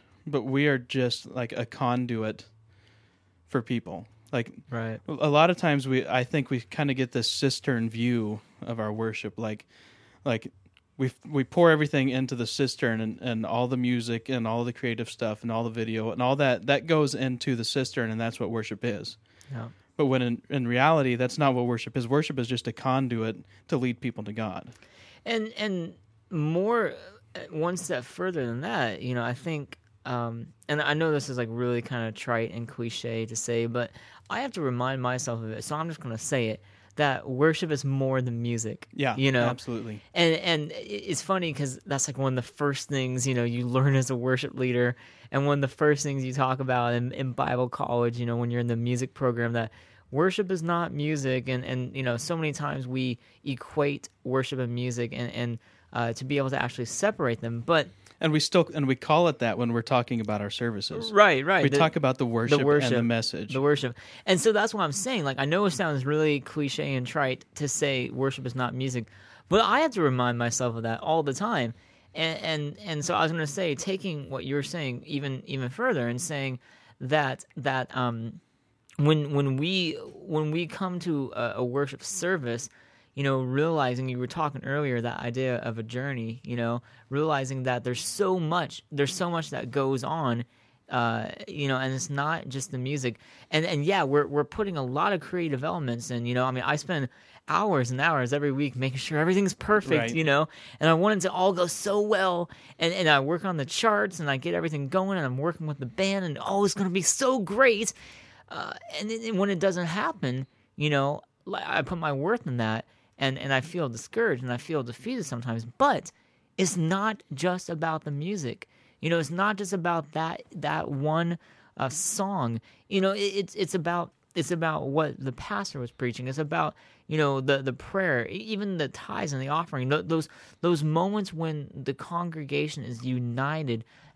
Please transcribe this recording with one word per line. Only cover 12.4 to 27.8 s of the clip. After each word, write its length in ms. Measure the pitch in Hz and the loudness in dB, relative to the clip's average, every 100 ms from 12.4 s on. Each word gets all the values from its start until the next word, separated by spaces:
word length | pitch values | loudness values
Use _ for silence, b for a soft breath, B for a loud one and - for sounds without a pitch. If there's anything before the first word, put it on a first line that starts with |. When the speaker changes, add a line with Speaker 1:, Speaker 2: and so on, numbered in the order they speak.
| 113 | -2
Speaker 1:
cistern 540 | - 135 - 123 110 | 0 0 2 0 2
and, 180 | 110 - | -2 -4
and 240 | 127 113 101 | -4 -2 0
all 220 | 113 123 | 0 2
the 80 | 127 | 2
music 520 | 123 123 113 117 - | 2 0 0 -4 -2
and 180 | 127 113 | -2 0
all 160 | 117 | 0
the 80 | 120 | -2
creative 360 | 120 123 117 113 | -2 -4 -2 -6
stuff 320 | - 113 107 | -4 -4 -2
and 80 | 117 | -2
all 120 | 113 117 | -2 -2
the 40 | |
video 420 | 113 113 110 110 | -2 -2 -2 -2
and 100 | 110 | 0
all 160 | 127 143 | 2 4
that, 300 | 135 117 117 | 4 4 2
that 200 | 139 151 | 2 4
goes 260 | 156 143 | 4 4
into 420 | 143 131 123 - 120 | 0 -2 -2 -2 -2
the 100 | 113 | 0
cistern, 440 | 135 123 - 113 | -2 -2 -2 -2
and 100 | 110 | -2
that's 200 | 117 - | -2 -2
what 100 | 101 | -4
worship 300 | 110 104 104 | -4 -4 -4
is. 340 | 120 104 - - b b b | -4 -4 -8 -14 b b b
Speaker 2:
Yeah. 160 | 127 113 b b - | -10 -10 b b 0
Speaker 1:
But 80 | 143 | 2
when 140 | 131 | 4
in, 200 | 123 120 - | 2 -2 -2
in 180 | 143 120 | -2 2
reality, 480 | 123 143 160 131 120 | 4 6 6 4 2
that's 220 | 127 - | 0 4
not 160 | 139 | 4
what 120 | 123 123 | 4 2
worship 300 | 117 - 135 | 0 -2 -4
is. 100 | 117 | 2
Worship 320 | 143 156 131 | 2 2 -2
is 80 | 117 | -2
just 200 | 123 - | -2 -4
a 40 | |
conduit 640 | - 135 131 127 117 110 107 b b - | -2 0 2 2 0 -2 -4 b b -4
to 100 | 143 | 0
lead 220 | 127 120 | 0 -2
people 220 | 123 110 | -6 -6
to 80 | 104 | -8
God. 360 | 107 110 85 - B B B B B - | -6 -6 -6 -12 B B B B B -4
Speaker 2:
And, 260 | 233 220 - | -4 -4 -4
and 360 | 208 180 165 - _ _ _ | -4 -2 -6 -12 _ _ _
more, 640 | 165 151 165 208 233 180 - 185 208 _ - | -2 0 2 2 2 0 -4 -14 -20 _ -14
uh, 40 | - | -8
one 240 | 156 170 | -2 -2
step 280 | 180 | -2